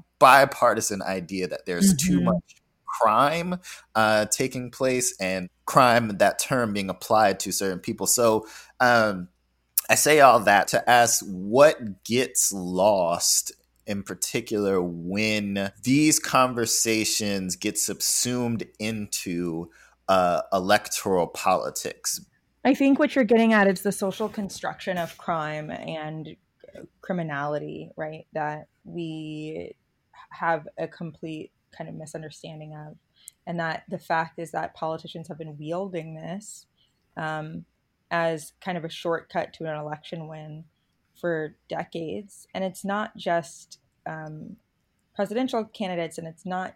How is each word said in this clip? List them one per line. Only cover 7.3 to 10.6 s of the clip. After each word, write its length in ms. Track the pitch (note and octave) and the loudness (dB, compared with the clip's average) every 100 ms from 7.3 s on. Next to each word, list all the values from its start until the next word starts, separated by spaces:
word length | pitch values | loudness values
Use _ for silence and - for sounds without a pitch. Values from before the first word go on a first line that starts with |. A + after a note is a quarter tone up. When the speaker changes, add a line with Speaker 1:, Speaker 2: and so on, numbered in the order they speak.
| G2 | 2
Speaker 1:
to 100 | - | -2
certain 300 | F2+ G2 F2+ | -4 -2 -4
people. 260 | - G#2+ F#2+ | -6 -4 0
So, 400 | - A#2 A2 G#2 - - - | 4 4 4 0 -12 -20 0
um, 480 | B2+ A#2+ G#2+ F#2+ F2+ _ _ _ _ - - | 4 6 4 0 -8 _ _ _ _ -8 0
I 60 | A#2 | 2
say 240 | - D3+ | 6 8
all 220 | C#3 A#2+ | 10 8
that 260 | G2+ G2+ | 6 6